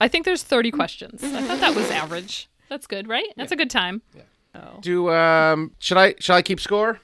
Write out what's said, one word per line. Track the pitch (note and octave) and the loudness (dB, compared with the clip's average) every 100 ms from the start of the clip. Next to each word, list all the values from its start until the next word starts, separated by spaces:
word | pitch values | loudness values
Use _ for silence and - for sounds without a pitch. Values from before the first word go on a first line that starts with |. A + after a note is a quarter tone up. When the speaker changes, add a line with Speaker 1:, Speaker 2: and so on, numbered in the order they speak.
Speaker 1:
I | A3 | 0
think | E4 E4 | 2 0
there's | F4+ | -2
thirty | - B3+ A#3 | 0 0 0
questions. | D4 E3 - - - | -2 -4 -8 -18 -10
I | C4+ C4+ | -8 -6
thought | C4+ C4+ | -4 0
that | E4+ C#4 | 0 0
was | G#3+ | -2
average. | D#3+ D#3 E3+ F#3+ - - _ - | -4 -6 -8 -10 -14 -16 _ -14
That's | C#4+ - | -14 -10
good, | G3 G#3+ | -10 -6
right? | A#3 G#4 - | -6 -6 -10
That's | - | -6
Speaker 2:
Yeah. | D#4 | -4
Speaker 1:
a | |
good | D4+ | -2
time. | B3 F3+ G3 - C#3+ | -2 -2 -4 -14 -20
Speaker 2:
Yeah. | - _ _ - | -20 _ _ -20
Speaker 3:
Oh. | - - | -20 -10
Speaker 2:
Do, | F3+ F3+ F3 | -4 0 2
um, | E3 E3 D#3+ D#3+ D#3 D#3+ - | 4 4 4 4 2 -2 -8
should | - F#3 | 0 6
I, | F#3+ - | 6 4
should | - | 2
I | F3+ | 2
keep | F3+ F#3+ | 2 -4
score? | - G#3 A3 A3+ | -2 -2 0 -4